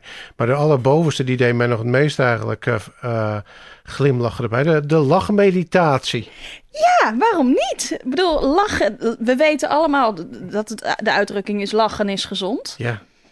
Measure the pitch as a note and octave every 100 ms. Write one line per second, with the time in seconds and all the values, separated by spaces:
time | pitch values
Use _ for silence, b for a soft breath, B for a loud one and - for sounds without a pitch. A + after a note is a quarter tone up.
0 | B B B - A#2 C#3 D3+ C#3 C3 D3+
1 | D#3+ - B2+ B2+ B2 A#2+ A#2+ A#2 A#2 B2+
2 | D3+ - B2+ A2+ A2 A2 - A2+ - -
3 | B2 A#2 G#2+ G#2 - B B B - -
4 | C3+ B2 A#2+ - A#2+ A2+ D3+ D#3 D3 D#3+
5 | C#3 F3+ F#3 G#3 G3+ F#3 E3 F#3+ E3 C3
6 | - B2 G#2 B B B _ D5 E5+ F5+
7 | A#3 A3 A4+ F#4 B3+ E4+ F5+ - - D#4+
8 | B3+ C#4+ F4+ D4+ C4+ E4 G#4 - E4 G#3+
9 | A3+ A#3 A3+ B3+ D#4 D4+ - D4 D#4+ C#4+
10 | A#3 F#3 F3+ - F3+ G#3 G#3+ G#3+ - -
11 | G#3+ F3+ G#3 G#3 G3 G#3 G3 G#3+ G#3+ -
12 | G3+ G3 - G3 F#3+ C#4 - - A#2+ G#2+
13 | - b b